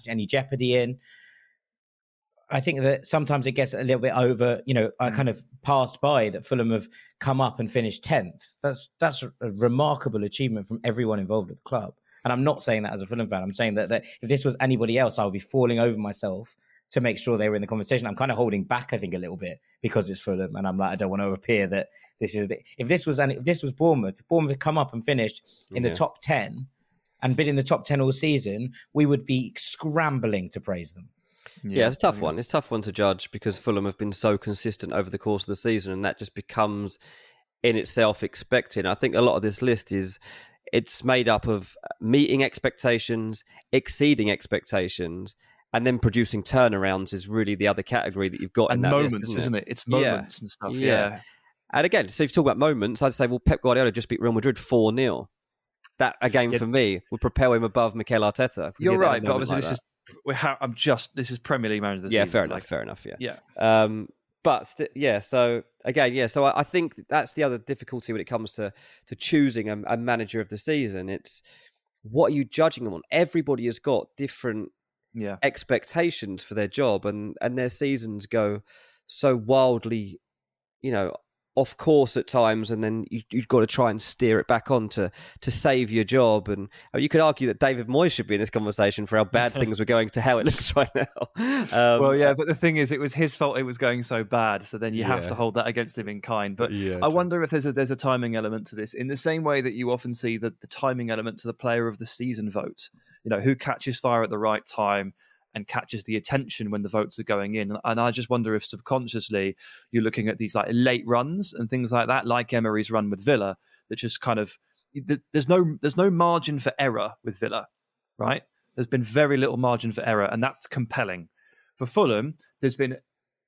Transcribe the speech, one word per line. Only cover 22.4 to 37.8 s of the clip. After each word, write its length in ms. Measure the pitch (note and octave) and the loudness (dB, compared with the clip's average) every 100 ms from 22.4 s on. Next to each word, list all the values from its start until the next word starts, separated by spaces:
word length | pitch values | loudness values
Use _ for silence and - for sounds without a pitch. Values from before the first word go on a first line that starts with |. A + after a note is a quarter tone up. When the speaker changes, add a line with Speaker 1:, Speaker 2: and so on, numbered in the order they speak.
| G2+ | -4
Speaker 1:
the, 100 | A2 - - | -6 -10 -8
if 120 | B2+ | -2
this 180 | F3 D#3+ | 0 0
was 100 | C#3 | 0
any, 180 | C#3 - | 0 0
if 100 | C3 | -2
this 180 | E3 | -2
was 80 | C#3 | -2
Bournemouth, 480 | - E3 C#3+ G2 F#2+ | 2 4 4 0 -6
if 80 | - | 0
Bournemouth 240 | E3+ D3 | 2 2
had 80 | C3+ | -2
come 180 | D#3 D#3 | 0 0
up 160 | C3+ | 0
and 120 | A#2 A2+ | -2 -2
finished 360 | C3+ G#2+ - _ - - | 0 0 -4 _ -20 -10
in 100 | G2 | -2
Speaker 3:
Yeah. 60 | B2+ | -2
Speaker 1:
the 60 | E3 | 0
top 240 | D#3+ - | -2 -2
ten 480 | - D#3 - - C3 _ _ _ _ _ | -2 -2 -2 -10 -16 _ _ _ _ _
and 140 | C3 B2+ | -2 2
been 100 | D3+ | 2
in 80 | C#3 | 0
the 80 | |
top 220 | C3+ C#3+ - | 0 0 0
ten 160 | C#3+ | 0
all 100 | C3 | 2
season, 600 | C3 D#3 C#3+ G#2 G#2 B2+ - - | 2 2 0 0 -6 -8 -12 -4
we 140 | D3 D3 | 2 4
would 200 | C#3+ C3+ | 2 0
be 280 | C3 A2+ - | -2 -2 -6
scrambling 920 | - - D#3 D3+ D#3 C3 A2+ G2+ F2+ | -8 -6 -4 0 0 0 -2 -2 -4
to 100 | - | -8
praise 320 | - F2+ E2 | -8 -8 -8
them. 140 | F2+ - _ _ _ - - | -16 -20 _ _ _ -20 -14
Speaker 3:
Yeah, 160 | G#2 G2 | -4 2
Speaker 2:
Yeah, 80 | A#2 | 2
Speaker 3:
it's 80 | C3+ | 2
a 40 | |
tough 160 | F#3+ G#2 | 0 2
Speaker 2:
I 20 | |
agree. 80 | D#2+ | -2
Speaker 3:
one. 140 | E2 | -2
It's 80 | A#2+ | -2
a 20 | |
tough 200 | D#3 - | -4 -2
one 100 | A2+ | -4
to 80 | G#2 | -4
judge 400 | F#2+ G2+ F#2 - | 0 2 2 -6
because 260 | G2+ A2+ F#2+ | -8 -6 -4
Fulham 280 | - G2+ G2 | -2 0 -2
have 120 | - | -4
been 140 | G#2 | -4
so 260 | G2 A2 G2+ | 0 2 0
consistent 560 | - G2+ A2+ G#2 F#2 | -2 -4 -4 -6 -4
over 160 | F#2+ F#2 | -4 -4
the 80 | F#2+ | -4
course 260 | G#2+ G2+ | -2 -2
of 40 | - | -4
the 80 | G2 | -4
season, 360 | A#2 A2 F#2 | 0 -2 -2
and 100 | F#2+ G2 | -4 -4
that 140 | - | -6
just 160 | G2+ - | -10 -14
becomes 640 | - - G#2+ G2+ G2+ - - - - _ _ _ | -6 -2 0 -2 -8 -10 -18 -20 -20 _ _ _
in 140 | A#2+ | 0
itself 440 | A2 | 2